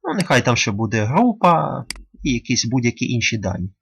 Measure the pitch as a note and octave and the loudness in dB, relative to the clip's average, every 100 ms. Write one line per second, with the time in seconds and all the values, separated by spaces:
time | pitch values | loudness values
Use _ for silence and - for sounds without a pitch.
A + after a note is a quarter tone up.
0 | F4+ B3+ E3 C3 B2 A#2 - G2+ A2 A2+ | -4 -4 2 2 2 0 0 -2 -2 0
1 | G#2+ D#3+ B3 G#3+ F3 E3+ D3 B2+ - - | 0 2 2 4 4 4 0 -6 -10 -14
2 | - - - A#2+ - B2 A#2 C3 A#2+ - | -16 -8 -4 -4 -2 -2 0 0 0 -2
3 | B2 A#2+ - A2+ G2 F2+ F#2+ _ | -4 -2 -2 -2 -4 -6 -8 _